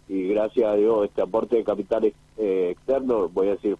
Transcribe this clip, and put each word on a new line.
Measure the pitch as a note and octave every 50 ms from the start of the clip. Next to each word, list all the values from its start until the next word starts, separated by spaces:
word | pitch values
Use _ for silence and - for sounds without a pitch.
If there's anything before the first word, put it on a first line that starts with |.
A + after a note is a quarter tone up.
| _ -
y | G2 F#2+ F#2
gracias | F#2 G#2 G#2+ G#2+ A2 - A#2+ A2+ G#2+
a | G#2
Dios | G#2 G#2 A2+ A2+ G#2+ G2+
este | G2+ - - G2
aporte | F#2 F#2+ A2 A2 - A#2+
de | A2+ G#2
capital | G#2 G2+ G2 G2+ - A2+ A2 A2
ex-, | G#2+ - _ _ _ -
eh, | A2 G#2+ G2 F#2+ F#2+ F#2 F2 F2+
externo, | - _ - C3+ C3+ C3 B2+ B2 G#2+ F#2 E2
voy | F2 G2 F#2+ G2+
a | G2+
decir | - - G#2 F#2